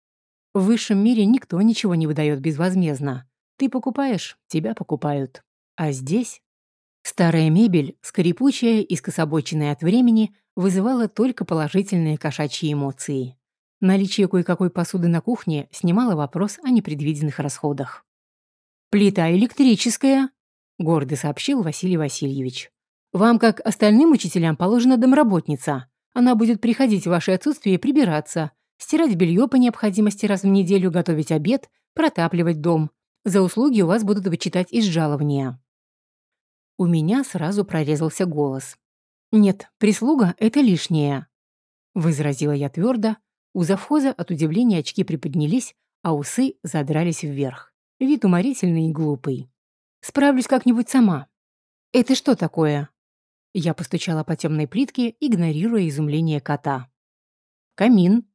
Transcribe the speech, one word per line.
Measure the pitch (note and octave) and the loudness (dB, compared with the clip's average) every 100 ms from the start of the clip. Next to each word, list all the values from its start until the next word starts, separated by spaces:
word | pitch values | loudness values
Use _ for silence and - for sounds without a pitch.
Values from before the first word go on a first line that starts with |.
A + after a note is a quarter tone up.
| _ _ _ _ _ | _ _ _ _ _
В | G3 F#3+ | -2 0
высшем | A#3 - G3 | 0 0 2
мире | G#3+ A#3 G3+ | 2 4 2
никто | B3+ - E3+ | 2 0 0
ничего | G#3+ A3 G#3 E3+ | 0 2 0 0
не | D#3 | 0
выдает | D3+ D3+ C#3+ | 0 0 0
безвозмездно. | D3+ C#3+ F3+ F#3 E3 C3+ C#3+ B2+ - _ _ - | -4 -2 0 0 0 -2 -6 -8 -14 _ _ -6
Ты | C#4 | -4
покупаешь, | C4 - A#3+ C#4 F#3+ - - - | -4 -6 -4 -2 -2 -6 -16 -6
тебя | D#3 F#3 | -6 -4
покупают. | A3+ - D3+ D3+ C#3+ C3 - _ _ _ - | -8 -6 -4 -2 -2 -4 -10 _ _ _ -6
А | D#3 | -4
здесь? | C3+ C3 G#3 B3 - _ _ _ _ _ _ | -4 -2 -2 -2 -10 _ _ _ _ _ _
Старая | - - E3+ D#3+ D#3+ | -8 0 2 4 4
мебель, | D#3+ A3+ E3+ C#3+ - | 4 4 2 -2 -8
скрипучая | - - F3 F3 C4+ C4+ A#3 A3 | -10 -2 0 2 0 2 0 0
и | - F#3 | 0 -4
скособоченная | - - D#3 D#3 - D#3 D3 | -6 -4 -2 -2 -4 -4 -2
от | C#3+ | -2
времени, | D#3+ A#3 B3 A3 G#3 _ _ - | 0 2 4 4 0 _ _ -4
вызывала | F#3+ F#3 G#3+ C4 A3 | 0 0 0 -2 -4
только | - B3+ A3+ F3+ | -2 -2 -2 -4
положительные | E3 D3 F#3 G3 F3+ D#3+ D3+ | -4 -2 -2 0 0 0 -2
кошачьи | D3+ C3+ D3+ - D#3 | -4 -4 -6 -4 -4
эмоции. | D3 C#3 B2+ - C3+ B2+ - _ _ _ - | -4 -4 -8 -8 -6 -8 -12 _ _ _ -2
Наличие | F#3+ G3 G3 - F#3+ | 0 2 0 -2 0
кое-какой | F#3 F3 F3 F3+ | 0 -2 -2 -2
посуды | F3 E3+ F#3 E3+ | -4 -4 -2 0
на | E3+ | 0
кухне | - B3 - D3+ - | -2 -6 -4 -6 -6
снимало | - F3 F#3+ B3 D#3+ | -4 0 0 0 -2
вопрос | C#3+ D#3+ G3+ - | -4 -4 -6 -4
о | D4 | 0
непредвиденных | A#3+ G3 D3+ D3 D3 D3+ C3+ | 0 0 -4 -4 -2 -4 -4
расходах. | C#3+ - D3+ C#3+ C3+ - _ _ _ _ _ _ _ _ - | -6 -4 -4 -4 -8 -12 _ _ _ _ _ _ _ _ -2
«Плита | G#3 G3+ F#3+ E3 F3+ | 2 2 2 2 2
электрическая», | A#3+ - C4 G#3 A#3+ - C4+ C4+ C4 _ _ _ _ - | 2 4 4 4 0 0 2 2 0 _ _ _ _ -6
гордо | D#3+ E3 C3+ C#3+ | 0 0 0 -4
сообщил | D3 C#3+ - C#4 | -4 -6 -2 -2
Василий | E3+ - F3+ E3+ | -2 -4 -2 -2
Васильевич. | D3 - C#3 C3+ C3 B2+ - _ _ _ _ | -2 -4 -4 -4 -6 -8 -16 _ _ _ _
«Вам, | F3+ A3 A#3 | 0 2 4
как | A3+ G#3+ | 2 0
остальным | - - G#3+ G#3+ E4 | -4 0 4 6 6
учителям, | C#4 E3+ F3+ E3 D3+ | 4 2 0 0 0
положена | F3+ A#3+ B3 B3+ | 0 2 4 4
домработница. | B3+ C#4 B3 F3+ - C#3+ - C#3 B2+ _ _ | 4 4 4 2 0 -6 -4 -6 -6 _ _
Она | B3 B3 A#3 | 2 2 4
будет | A3+ A3+ | 2 2
приходить | A3+ A3+ C4+ G3+ | 0 2 2 2
в | E3+ | 2
ваше | F3 - | 0 0
отсутствие | F#3 D4 D4 G3+ F3+ | -2 -2 -2 0 0
прибираться, | C4+ C#4+ A3 D3+ - E3+ D#3 _ _ - | 2 2 2 0 -4 -6 -6 _ _ -16
стирать | - D#4 E4 F3+ | -4 0 2 2
белье | F3 F3 B3+ | 2 2 2
по | C4 | 4
необходимости | B3 A3+ G#3+ F#3+ G#3 G#3 G#3 | 2 0 -2 0 0 0 -2
раз | F#3+ | 0
в | G3 | 2
неделю, | G3 F3+ G3 F3+ | 2 4 2 2
готовить | E3+ E3 D#3 D3+ | 0 0 -2 0
обед, | D#3 D3+ C4 - _ _ | -2 0 -2 -4 _ _
протапливать | - D#4 - E3 E3+ E3+ D#3+ | -2 -2 0 -2 0 -2 0
дом. | E3 D#3+ D#3 _ _ _ A3 | 0 0 -2 _ _ _ -2
За | F#3+ | 2
услуги | F#3 G#3 C#4 A3+ | 2 2 2 2
у | E3+ | 2
вас | A3 G3+ | 2 0
будут | G#3 F#3+ | -2 -2
вычитать | E3 F#3 F3+ F3+ | -4 -4 -4 -2
из | A#3 G#3+ | 0 0
жалования». | E3 D#3 D3 D3 C#3 C3 B2+ _ _ _ _ _ _ _ _ _ _ _ - | 0 0 0 -2 -2 -4 -8 _ _ _ _ _ _ _ _ _ _ _ -4
У | F3+ | 0
меня | E3 D#3 B3 | 2 0 -2
сразу | C4+ F3+ E3 G3+ G3+ | -2 -6 -4 -4 -2
прорезался | F3+ D3 D3+ D#3+ - F#3 | -2 -2 -2 -2 -4 -4
голос. | D3+ C#3+ C3+ - - _ _ _ _ - | -2 -2 -4 -10 -18 _ _ _ _ -2
«Нет, | G#3+ G3+ F#3+ - - | 2 4 0 -6 -2
прислуга — | G#3 G3 A#3 D4+ F#3 - | 0 0 0 2 2 0
это | A3+ D4 | 0 2
лишнее», | C4 E3+ - D#3+ D3 C#3 D3+ _ _ _ _ _ _ | 2 2 0 -2 -2 -4 -10 _ _ _ _ _ _
возразила | - E3 D3 D3 C3+ D3 | -4 -2 0 -2 -2 -2
я | C#3+ C#3 | -2 -4
твердо. | D#3+ G#3+ B3+ A3 G#3+ _ _ _ | -2 -2 0 -2 -4 _ _ _
У | F#3+ | -4
завхоза | E3 G3 - D4+ C4+ | -2 -2 0 0 0
от | - F3 | -4 -6
удивления | D#3+ D#3+ E3+ B3 F3 | -2 -2 2 2 2
очки | D3 - | -2 -4
приподнялись, | F3+ D#3 D#3+ C3+ D3+ B3 - _ _ _ | -4 -4 -4 -2 0 -2 -4 _ _ _
а | F3 D3+ | -4 -2
усы | C#3+ - C4 - | -2 -2 -2 -4
задрались | D#3+ D#3+ C#3+ D#3 E3+ D#3+ | -6 -4 -2 0 0 -4
вверх. | D#3 C#3 C3+ B2+ - _ _ - | -6 -4 -6 -6 -20 _ _ -4
Вид | C4 C#4+ G3 | 0 2 2
уморительный | F3 A#3 C4 F3+ E3 D#3+ | 2 0 -2 -2 0 -2
и | |
глупый. | D#3 D#3 C#3 C#3+ C3 C3 _ _ _ _ _ | -2 -2 -4 -4 -8 -10 _ _ _ _ _
«Справлюсь | - C#4 C#4+ C4 A#3 | -6 0 2 2 0
как-нибудь | B3+ B3 A#3 A#3+ | 0 2 0 0
сама». | C4+ A3 D3 C#3 _ _ _ _ _ _ | 2 2 2 -6 _ _ _ _ _ _
«Это | B3+ B3 C4 | 0 2 0
что | - B3 | 0 0
такое?» | D#3+ - D#3 D3 C#3 _ _ _ _ _ _ | 0 0 0 0 -6 _ _ _ _ _ _
Я | F#3+ E3 D3+ | -4 -4 -4
постучала | F3 E3+ - D#3+ | -6 -6 -4 -4
по | D#3 D#3+ | -4 -4
темной | D#3+ D#3 D3+ | -2 -2 -2
плитке, | G3+ C4+ - A#3 - | -2 -4 -2 -4 -4
игнорируя | D4+ G#3 E3 D3+ G#3+ A3+ E3+ | -2 0 0 0 -2 0 -2
изумление | C#3 D3+ D3+ E3 D3+ | -2 -2 0 0 -2
кота. | - C#3+ D3+ C3 B2+ _ _ _ _ _ _ _ _ - | -4 -4 -4 -6 -8 _ _ _ _ _ _ _ _ 0
«Камин», | A3+ A3 F3 A3+ - | 4 6 6 2 0